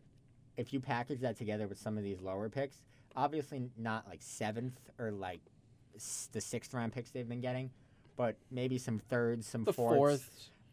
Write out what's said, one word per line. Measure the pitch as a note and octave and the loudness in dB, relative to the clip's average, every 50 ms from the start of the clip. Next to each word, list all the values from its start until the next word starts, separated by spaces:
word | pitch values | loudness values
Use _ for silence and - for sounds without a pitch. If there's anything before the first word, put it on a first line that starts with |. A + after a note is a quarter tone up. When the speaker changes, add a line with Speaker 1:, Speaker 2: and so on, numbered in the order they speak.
| - - - - - - - - - - - | -20 -20 -20 -20 -20 -20 -20 -20 -20 -12 -6
Speaker 1:
if | - C#3+ - | -6 -4 -2
you | C#3 C3+ | -2 -4
package | C3 D3 B2 A#2+ A#2+ - D3 A#2+ | 0 2 0 0 0 -2 -2 0
that | C3 A#2+ G#2+ | 0 -2 0
together | - A#2+ G#2 G#2+ G#2+ G#2+ | 0 -2 -2 0 0 0
with | G2 G2+ - | -2 -4 -6
some | - A2+ G#2+ | -4 -4 -2
of | G#2+ G2+ | -2 -2
these | G2+ F#2+ F2+ | -2 -4 -4
lower | F#2 F#2+ F#2+ G2 G#2+ A2 | -4 -4 -2 -2 -2 -2
picks, | - C3+ C#3 - - - - - - - - - - | -2 -2 -4 -4 -4 -14 -20 -20 -20 -20 -20 -10 -2
obviously | C3 C#3 C#3+ D3+ D#3 C3+ - D3 C3 B2 B2 B2+ A2+ | 0 0 2 2 -2 -4 -4 -4 -6 -6 -6 -6 -6
not, | A2+ A2+ A2 A2 - G2 | -4 -2 -2 -4 -4 -8
like, | E2+ D#2+ | -14 -14
seventh | - - - - A#2 G#2+ A2 A#2 B2 B2+ B2+ - - - - - | -12 -12 -6 -2 -2 -2 -2 -2 -4 -6 -8 -10 -18 -20 -8 -4
or, | A#2+ A2 | -4 -4
like, | G#2 G2 F#2+ F2+ F2+ E2 - - - - - - - - - - - | -2 -2 -4 -6 -6 -8 -12 -20 -20 -20 -20 -20 -20 -20 -20 -20 -18
s-, | A2 - - - - - - | -14 -10 -8 -8 -8 -8 -6
the | - - | -4 -4
sixth | - - - A2 - - - | -4 -2 -4 -6 -6 -4 -4
round | B2 A#2 A2+ | -2 -2 -2
picks | - C3 A#2 - | -2 -4 -8 -6
they've | - B2+ A#2+ A#2 | -6 -6 -4 -4
been | A#2+ B2 | -4 -2
getting, | B2 B2+ B2+ B2+ C3 C3 - - - - - - - - - | -2 0 0 -2 -4 -6 -8 -14 -20 -20 -20 -20 -20 -14 -2
but | - B2 A2+ G#2+ - - - | 2 2 2 2 0 -8 -8
maybe | C3 B2 B2+ B2+ B2+ | -4 0 0 2 2
some | B2 B2+ B2 A2 G2+ | 0 0 0 -2 -2
thirds, | - - B2+ A#2+ A#2+ A#2 A#2+ A#2 G#2+ | 0 0 2 4 4 4 2 0 -2
some | - - A#2 A2 | -4 -2 0 2
Speaker 2:
The | - | 2
Speaker 1:
fourths. | - - A#2+ A#2 A#2 | 4 4 6 8 8
Speaker 2:
fourths. | A#2+ C#3+ C#3+ D3 C3 - - - - - - - - - - | 10 10 8 6 4 0 -6 -18 -18 -20 -20 -20 -20 -20 -20